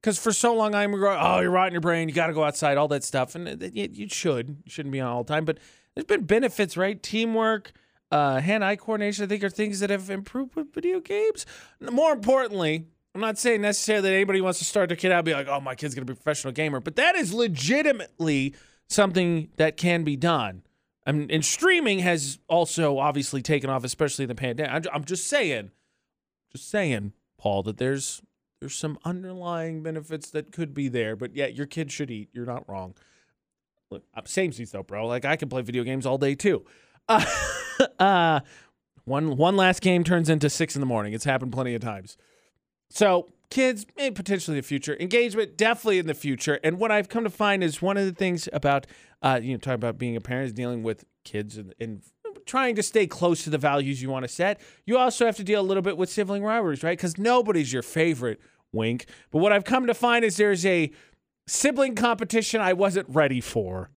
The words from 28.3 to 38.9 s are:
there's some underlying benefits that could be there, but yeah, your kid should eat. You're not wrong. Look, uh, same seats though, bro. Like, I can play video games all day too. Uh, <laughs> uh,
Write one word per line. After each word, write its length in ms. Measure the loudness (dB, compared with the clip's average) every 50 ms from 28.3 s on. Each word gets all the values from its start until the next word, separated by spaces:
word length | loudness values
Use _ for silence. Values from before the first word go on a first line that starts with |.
| _ _ _ _ _ _
there's 160 | -14 -12 -10
some 240 | -8 -6 -8 -8 -6 _
underlying 800 | -6 -6 -6 -8 -12 -14 -10 -8 -6 -6 -4 -4 -6 -6 -8
benefits 480 | -8 -8 -8 -8 -10 -8 -10 -10 -10 -8
that 220 | -8 -8 -8 -8
could 240 | -8 -8 -8 -6 -4
be 120 | -4 -4 -2
there, 260 | 0 -2 -2 -2 -2
but 200 | -6 -8 -10 -4
yeah, 120 | -4 -4 -4
your 180 | -2 -6 -8
kid 260 | -8 -6 -8 -8 -8
should 200 | -6 -8 -8 -8
eat. 180 | -8 -12 -12 -12 _
You're 120 | -10 -8
not 240 | -8 -8 -10 -10 -10
wrong. 240 | -10 -10 -10 -12 -14 _ _ _ _ _ _ _ _ _ _ _ _ _ _ _ _ _ _ _
Look, 140 | -18 -18 _ _ _
uh, 60 | -18 -14
same 260 | -6 -2 -2 -2 -2
seats 200 | -4 -8 -14 -12
though, 120 | -12 -12 -12
bro. 240 | _ -8 -6 -4 -4
Like, 180 | -4 -4 0
I 120 | -2 -2 -2
can 120 | -2 -6
play 140 | -6 -6 -6
video 200 | -4 -4 -4 -2
games 220 | -2 -4 -4 -2
all 140 | -2 0 0
day 160 | 0 0 0
too. 300 | 0 0 0 0 0 -2 _ _ _ _ _ _ _ _ 2
Uh, 160 | 2 2 2 2 -2 -4 -4 -4 -6 -8 -8
<laughs> 360 | -10 0 2 2 2 4 _
uh, 400 | 4 4 6 6 4 4 4 2 0 -4 -20 -20 -20 _ _ _ _ _